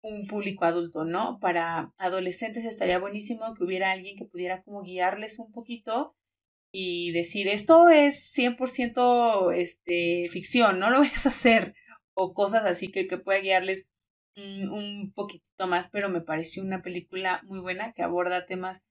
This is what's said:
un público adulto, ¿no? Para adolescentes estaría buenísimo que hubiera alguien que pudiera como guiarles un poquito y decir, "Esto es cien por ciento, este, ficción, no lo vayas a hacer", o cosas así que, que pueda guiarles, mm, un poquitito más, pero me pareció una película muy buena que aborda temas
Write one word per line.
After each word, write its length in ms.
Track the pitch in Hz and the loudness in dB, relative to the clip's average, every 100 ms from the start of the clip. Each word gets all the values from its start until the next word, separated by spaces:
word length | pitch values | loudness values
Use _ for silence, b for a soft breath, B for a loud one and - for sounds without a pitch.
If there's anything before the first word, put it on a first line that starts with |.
un 240 | 220 208 196 | -12 -12 -8
público 380 | 208 202 196 | -6 -6 0
adulto, 400 | 170 170 170 156 | 0 0 -4 -6
¿no? 340 | 160 175 226 208 | -4 -2 -4 -2
Para 540 | 190 170 170 165 160 _ | -2 0 -2 -4 -8 _
adolescentes 680 | 185 185 185 180 226 233 | -4 -2 -4 -4 -6 -6
estaría 340 | 226 220 190 180 | -8 -4 -2 -2
buenísimo 560 | 202 208 208 226 220 | -4 -8 -8 -6 -8
que 80 | 220 | -6
hubiera 280 | 180 185 190 | -6 -2 -2
alguien 240 | 190 190 196 | -2 -8 -16
que 80 | |
pudiera 380 | - 175 180 185 | -16 -10 -8 -8
como 200 | - 202 | -10 -14
guiarles 560 | 180 180 180 202 214 - | -10 -2 -2 -2 -8 -10
un 140 | 226 | -10
poquito 640 | 240 233 233 - 226 320 _ _ _ _ _ _ | -16 -14 -14 -6 -6 -6 _ _ _ _ _ _
y 400 | 190 185 175 175 | -8 -6 -4 -4
decir, 340 | 170 175 208 196 | -2 -2 -2 0
"Esto 420 | 208 208 330 339 | -2 6 10 10
es 420 | 311 285 285 - | 8 8 6 4
cien 240 | - 247 240 | 4 2 0
por 120 | 254 | -4
ciento, 840 | - 240 247 247 240 233 202 180 | -2 -2 2 4 4 4 4 2
este, 720 | 175 175 - - 175 170 175 175 | 0 -2 -6 -2 0 0 -2 -4
ficción, 520 | 180 - 247 226 185 | -2 2 6 4 4
no 100 | 202 | 2
lo 80 | 269 | 4
vayas 260 | 294 - 269 | 4 2 2
a 20 | |
hacer", 460 | - 240 226 185 B B B _ | 4 6 6 2 B B B _
o 200 | - 185 | -4 -2
cosas 300 | - 202 226 | 0 2 2
así 260 | 214 175 185 | 2 -2 -4
que, 160 | 190 185 | -4 -4
que 120 | 180 | -6
pueda 200 | - 196 | 0 0
guiarles, 520 | 190 185 190 190 - _ _ _ _ 202 | 2 0 2 -4 -6 _ _ _ _ -18
mm, 360 | 196 196 196 | -14 -8 -8
un 400 | 208 208 202 202 | -8 -10 -12 -12
poquitito 520 | - 202 - - - 185 | -10 -10 -10 -20 -6 -2
más, 200 | 175 180 | 0 -2
pero 160 | 208 202 | -4 -2
me 120 | 175 | -4
pareció 420 | 165 156 165 - | -4 -4 -4 -4
una 180 | 190 185 | -6 -8
película 580 | 180 180 175 185 190 185 | -8 -12 -10 -6 -4 -4
muy 160 | 196 190 | -6 -12
buena 320 | 185 180 233 | -8 -8 -8
que 100 | - | -6
aborda 440 | 170 175 180 180 180 | -4 -2 -2 -2 -4
temas 360 | 185 185 185 _ | -8 -8 -12 _